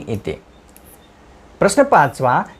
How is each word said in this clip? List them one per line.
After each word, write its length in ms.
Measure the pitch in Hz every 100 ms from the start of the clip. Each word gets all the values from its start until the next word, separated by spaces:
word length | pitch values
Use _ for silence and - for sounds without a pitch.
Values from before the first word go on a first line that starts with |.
| -
येते. 340 | 107 - - - - _ - - - _ _ - - - -
प्रश्न 220 | 196 233
पाचवा 600 | 277 185 139 - 131 139 226